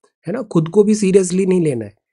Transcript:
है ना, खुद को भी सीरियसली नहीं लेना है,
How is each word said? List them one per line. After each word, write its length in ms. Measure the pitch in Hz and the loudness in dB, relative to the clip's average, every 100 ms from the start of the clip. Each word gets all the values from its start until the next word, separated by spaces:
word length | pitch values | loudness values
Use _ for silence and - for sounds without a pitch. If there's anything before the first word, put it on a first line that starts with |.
| _ _ - | _ _ -10
है 60 | |
ना, 100 | 220 | -10
खुद 260 | 226 175 165 | -4 -2 0
को 160 | 196 | 2
भी 100 | 208 | 2
सीरियसली 520 | 214 190 196 185 185 190 | 2 2 2 2 -2 0
नहीं 140 | 185 | 0
लेना 240 | 156 123 | 0 -4
है, 100 | 104 - _ | -8 -16 _